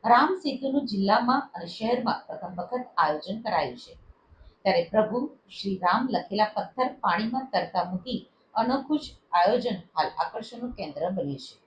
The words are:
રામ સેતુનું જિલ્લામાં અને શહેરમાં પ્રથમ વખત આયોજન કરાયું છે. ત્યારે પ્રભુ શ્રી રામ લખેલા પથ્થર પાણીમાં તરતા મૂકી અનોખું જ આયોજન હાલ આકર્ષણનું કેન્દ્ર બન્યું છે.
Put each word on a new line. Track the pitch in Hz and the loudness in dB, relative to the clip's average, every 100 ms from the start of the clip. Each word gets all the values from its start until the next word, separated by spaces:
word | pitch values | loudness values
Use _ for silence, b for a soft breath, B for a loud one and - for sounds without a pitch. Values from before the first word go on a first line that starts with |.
| 220 | 6
રામ | 240 311 370 | 6 6 2
સેતુનું | 302 262 269 277 214 | -2 -2 0 0 0
જિલ્લામાં | 202 196 220 240 277 285 - | 0 4 4 4 0 0 -12
અને | 170 | -12
શહેરમાં | - 220 247 226 - - | -6 -2 0 0 -4 -6
પ્રથમ | 156 180 180 | -12 -10 -8
વખત | 175 247 247 - | -6 -6 -4 2
આયોજન | 156 151 185 220 | 2 2 -4 -8
કરાયું | - 165 139 123 | -2 0 -2 -6
છે. | - - - - _ - b b | -16 -20 -20 -20 _ -20 b b
ત્યારે | 196 175 170 | 0 2 2
પ્રભુ | 214 214 233 294 - _ - | 2 2 0 -6 -10 _ -10
શ્રી | 196 185 | -6 -2
રામ | 180 208 262 | 2 2 2
લખેલા | 185 - 202 214 | -2 -2 0 0
પથ્થર | - - - 254 | 0 -6 -2 -2
પાણીમાં | - 202 175 226 254 262 | 0 0 0 0 -2 -2
તરતા | 190 175 185 | -2 0 -2
મૂકી | 175 185 254 233 - b b - | -2 -4 -4 -6 -8 b b -2
અનોખું | 240 269 262 302 | 0 0 0 -2
જ | - - _ | -2 -18 _
આયોજન | 175 180 233 233 180 | 4 6 4 2 -4
હાલ | - 165 147 - | -6 -2 -2 0
આકર્ષણનું | 165 - - 233 123 | -4 -4 -12 -10 -10
કેન્દ્ર | 240 156 143 170 | -8 -10 -4 -4
બન્યું | 190 143 135 | -2 -4 -6
છે. | - - | -12 -20